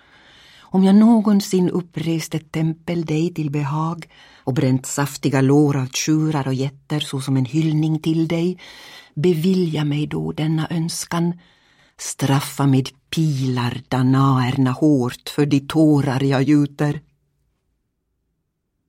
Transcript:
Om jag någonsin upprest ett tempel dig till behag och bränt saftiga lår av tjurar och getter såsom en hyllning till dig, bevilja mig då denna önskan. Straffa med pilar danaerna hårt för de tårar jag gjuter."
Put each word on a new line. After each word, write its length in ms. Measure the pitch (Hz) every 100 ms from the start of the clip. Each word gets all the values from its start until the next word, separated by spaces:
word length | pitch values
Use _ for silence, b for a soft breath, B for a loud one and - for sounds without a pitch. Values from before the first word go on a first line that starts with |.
| b b b b b b b
Om 160 | 190
jag 100 | 190
någonsin 760 | 202 220 226 214 202 - 185 180
upprest 640 | 180 175 - 160 165 156
ett 180 | 160 -
tempel 520 | 160 160 160 - 170
dig 300 | 160 156 170
till 160 | 170 151
behag 580 | 147 143 151 160 170 - b b b
och 180 | -
bränt 320 | 123 135 131 -
saftiga 540 | - 139 - 147 131
lår 360 | 131 143 147 143
av 100 | 127
tjurar 600 | - - 156 156 151 135
och 80 |
getter 460 | 131 139 - _ 151
såsom 360 | - 139 135 135
en 80 |
hyllning 560 | 123 151 160 151 156 156
till 280 | 160 160 165
dig, 300 | 170 175 180 B B B B B
bevilja 680 | - 175 165 175 185 175 151
mig 220 | 147 147 147
då 260 | 160 156
denna 340 | 160 156 160 156
önskan. 720 | 170 165 - - 170 170 175 b b b b b b
Straffa 680 | - - 139 139 - - 139
med 220 | 131 131 _ _
pilar 720 | - 160 135 131 123 120 120 -
danaerna 800 | 127 127 135 139 131 123 127 131
hårt 580 | 123 156 143 120 - -
för 180 | - 143
de 140 | 139
tårar 640 | 139 156 156 147 135 127
jag 200 | 139 135
gjuter." 580 | 139 151 143 143 147 147 _ _ _ _ _ _ _ _ _ _ _ _ _ _ _ _ _ _